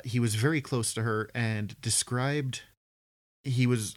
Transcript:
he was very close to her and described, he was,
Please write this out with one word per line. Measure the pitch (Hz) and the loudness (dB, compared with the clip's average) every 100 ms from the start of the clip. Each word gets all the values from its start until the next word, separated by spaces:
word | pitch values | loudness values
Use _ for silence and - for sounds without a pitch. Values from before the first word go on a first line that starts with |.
he | 123 123 | -2 0
was | 117 | 2
very | 107 139 156 | 2 2 2
close | - 127 113 | 0 -2 -2
to | - | -2
her | 113 107 110 | 0 0 -2
and | 120 113 110 104 - | -2 0 -2 -4 -6
described, | 113 - - 123 135 147 131 - - _ _ _ _ _ _ _ | -2 -2 0 -2 0 -2 -4 -6 -14 _ _ _ _ _ _ _
he | 135 123 123 | -2 2 4
was, | 123 107 | 2 0